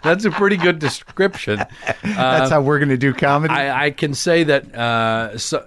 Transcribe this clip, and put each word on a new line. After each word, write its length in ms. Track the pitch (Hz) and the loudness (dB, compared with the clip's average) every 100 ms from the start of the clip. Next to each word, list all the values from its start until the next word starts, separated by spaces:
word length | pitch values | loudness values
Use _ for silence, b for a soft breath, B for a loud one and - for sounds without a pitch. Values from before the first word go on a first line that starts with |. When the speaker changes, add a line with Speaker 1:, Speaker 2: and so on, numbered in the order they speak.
Speaker 1:
that's 220 | 156 180 214 | -2 0 0
a 40 | |
pretty 280 | 180 196 196 | 0 0 2
good 200 | 175 165 | 0 0
description. 760 | 143 - - - 196 - - 104 | -2 -6 -8 -2 -2 -2 -4 -4
Speaker 2:
<laughs> 480 | - - - - | -4 -8 -8 -6
That's 480 | 208 202 131 131 131 | -4 -2 2 2 2
Speaker 1:
Uh, 40 | 151 | 2
Speaker 2:
how 60 | |
we're 180 | 135 147 | 2 2
gonna 180 | 143 127 | 2 2
do 160 | 139 | 0
comedy? 400 | 131 143 143 156 | 2 2 2 0
Speaker 1:
I, 320 | 131 139 131 147 | 0 -2 -2 -2
I 60 | |
can 220 | 135 151 | -2 -4
say 300 | 135 175 170 | -2 2 2
that, 320 | 156 139 - 117 | 4 0 -2 -4
uh, 600 | 117 117 113 113 113 110 | -2 0 0 0 -4 -8
so, 220 | - 156 | -6 -6